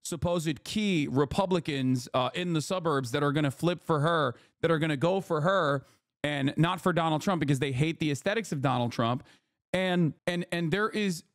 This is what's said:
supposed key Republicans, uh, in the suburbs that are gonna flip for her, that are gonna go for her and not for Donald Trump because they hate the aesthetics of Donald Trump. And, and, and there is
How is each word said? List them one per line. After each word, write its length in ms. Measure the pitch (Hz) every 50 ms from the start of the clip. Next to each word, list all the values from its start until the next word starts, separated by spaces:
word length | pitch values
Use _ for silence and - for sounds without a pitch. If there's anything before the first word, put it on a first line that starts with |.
| _
supposed 580 | - - 160 - 175 175 180 151 165 151 - _
key 460 | - - 214 214 208 190 160 147 -
Republicans, 960 | - 135 147 135 - - 196 185 185 175 - - 147 139 131 131 127 127 120 - -
uh, 160 | 131 127 127 -
in 180 | 160 180 175 170
the 100 | 156 143
suburbs 480 | - 196 185 170 165 151 139 131 117
that 140 | 117 147 147
are 80 | 143 139
gonna 180 | 151 151 139
flip 320 | 123 - - 170 180 196 _
for 160 | - 165 147
her, 340 | 139 165 170 165 147 127 117 - - _ _ _ -
that 80 | 165
are 80 | 165 156
gonna 180 | 151 160 151
go 240 | 135 135 170 190 196
for 200 | 180 - 170 151
her 440 | 147 180 196 196 170 143 143 139 - _ _ _ _ _ _ _ -
and 300 | 147 147 143 135 139 -
not 240 | - 156 170 185 175
for 120 | - 185 175
Donald 300 | 170 165 165 156 151 -
Trump 160 | - 190 165
because 200 | 151 135 147 131
they 120 | 147 139
hate 300 | 135 123 151 160 165 -
the 100 | 170 151
aesthetics 400 | 143 135 - 196 208 226 208 -
of 120 | - 147 127
Donald 280 | 139 127 123 120 120
Trump. 320 | 117 - 120 117 123 135 - - - _ _ _ _ _ _ _ -
And, 400 | 180 185 185 180 180 175 151 143 _ _
and, 200 | - 175 175 175 -
and 220 | - 170 170 160 147
there 160 | 196 214 220
is 340 | - 208 208 196 180 160 - _ _